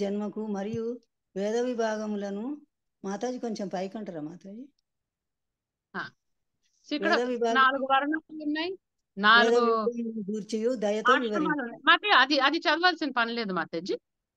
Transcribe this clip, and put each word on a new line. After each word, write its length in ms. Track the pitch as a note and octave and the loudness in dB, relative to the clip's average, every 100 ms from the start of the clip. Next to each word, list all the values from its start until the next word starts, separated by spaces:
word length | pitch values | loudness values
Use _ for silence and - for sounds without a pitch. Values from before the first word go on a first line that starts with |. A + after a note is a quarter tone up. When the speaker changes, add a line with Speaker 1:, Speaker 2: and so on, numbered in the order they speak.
Speaker 1:
జన్మకు 420 | G3 G#3 G#3 G#3+ A3 | -4 -4 -6 -6 -6
మరియు 400 | G3 G3+ A3+ A3+ B3 _ _ _ F#3+ | -6 -6 -6 -6 -8 _ _ _ -6
వేద 200 | G#3 A#3 | -2 -2
విభాగములను, 880 | B3 A#3 A3 G#3+ G#3+ G#3 G3+ G3+ B3 D4 - _ _ _ | -2 -2 -2 -2 -4 -6 -6 -6 -8 -10 -14 _ _ _
మాతాజీ 340 | F#3+ G3+ B3 B3+ | -8 -4 -4 -4
కొంచెం 300 | A#3 G3+ F#3+ | -6 -6 -6
పైకంటారా 460 | F#3 F#3+ A3 G3 D#3+ | -6 -6 -8 -10 -10
మాతాజీ? 440 | D3+ F3 G3 G#3+ C#4 _ _ _ _ _ _ _ _ _ _ _ _ | -10 -12 -16 -18 -18 _ _ _ _ _ _ _ _ _ _ _ _
Speaker 2:
ఆ. 80 | F#3 D3 - _ _ _ _ _ _ - | -12 -12 -14 _ _ _ _ _ _ -8
So 40 | D4 | -4
ఇక్కడ 160 | D#4+ D4 | 0 0
Speaker 1:
వేద 100 | B3 | 0
విభాగ-, 200 | A#3+ A#3 | -2 0
Speaker 2:
నాలుగు 320 | B3+ C4 C4+ C4 | 4 4 2 2
వర్ణాలు 500 | C4+ C#4+ D#4+ - D#4 D4 | 2 2 -2 -6 -8 -6
ఉన్నాయి, 240 | D4+ E4+ | -4 -4
Speaker 1:
వేద 500 | F#4+ _ _ _ G3 G#3 | -8 _ _ _ 2 6
Speaker 2:
నాలుగు 320 | A#3 A#3 A#3 | 8 8 6
Speaker 1:
విభాగములను 600 | A#3 A3+ G#3+ A#3 A3+ A3+ F#3+ | 4 2 0 -4 -6 -6 -6
గూర్చియు 400 | G#3+ G#3 A3 A#3 | -6 -4 -2 -2
దయతో 380 | B3 G#3 G#3+ A3+ | 0 0 2 4
Speaker 2:
ఆశ్రమాలు 180 | C#4 A#3 | 4 2
Speaker 1:
వివరించు. 320 | G#3 D4+ D4 | 0 0 -2
Speaker 2:
ఉన్నాయి. 200 | A#3 - C#4 | -4 0 4
మాతాజీ, 260 | E4 G#4 D4+ | 4 6 4
అది, 160 | C4 C#4+ C4+ | 6 4 2
అది 100 | D#4+ | 2
చదవాల్సిన 520 | E4+ D#4 F4+ E4+ D4 | 2 2 2 2 -2
పని 220 | B3 A#3 | -2 -2
లేదు 200 | A#3 G#3 F3+ | -2 -4 -4
మాతాజీ, 360 | D#3+ E3 F#3 A4+ _ _ _ | -4 -6 -6 -8 _ _ _